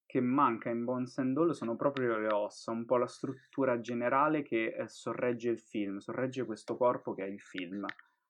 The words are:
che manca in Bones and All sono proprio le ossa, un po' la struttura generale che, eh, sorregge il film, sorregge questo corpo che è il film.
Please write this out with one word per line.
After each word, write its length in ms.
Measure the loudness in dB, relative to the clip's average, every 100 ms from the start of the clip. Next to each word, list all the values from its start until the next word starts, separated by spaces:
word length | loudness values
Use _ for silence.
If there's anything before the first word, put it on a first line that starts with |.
| -4
che 140 | 0
manca 480 | 4 6 4 2 -2
in 140 | -2
Bones 320 | -2 -2 -2 -2
and 180 | 0 2
All 140 | 2
sono 240 | 0 -4 0
proprio 420 | 0 2 2 2
le 140 | 2
ossa, 380 | 2 0 -4 -6
un 140 | -4
po' 120 | 2 2
la 80 | 2
struttura 760 | -2 -8 -8 -8 0 2 2
generale 600 | -2 -2 2 4 4 2
che, 320 | 0 0 0 -2
eh, 120 | -6
sorregge 600 | -8 -8 -2 0 0 0
il 80 | -2
film, 380 | -4 -4 -4 -6
sorregge 460 | -6 -4 -4 -4
questo 320 | -6 -6 -6 2
corpo 380 | 2 2 -4
che 100 | -6
è 40 | -6
il 120 | -8
film. 440 | -10 -8 -6 -6 -6 -10 -18 _